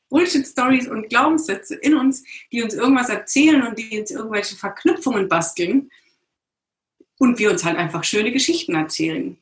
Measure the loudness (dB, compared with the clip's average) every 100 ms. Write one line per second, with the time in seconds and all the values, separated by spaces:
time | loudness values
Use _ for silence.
0 | _ 2 2 0 -2 -2 2 2 0 -8
1 | -2 2 4 2 0 -6 -8 -4 2 4
2 | 2 0 -8 -20 -8 -6 -4 0 2 4
3 | 2 -4 -2 4 6 6 4 -4 -8 -6
4 | -6 -8 -4 -4 -4 -8 -10 -2 0 0
5 | 0 -2 0 0 0 -2 0 0 -2 _
6 | _ _ _ _ _ _ _ _ _ _
7 | _ _ 0 2 0 0 0 -2 -2 -4
8 | -2 -2 -2 -2 -2 -2 -2 -4 -4 -4
9 | -4 -4 -8 -12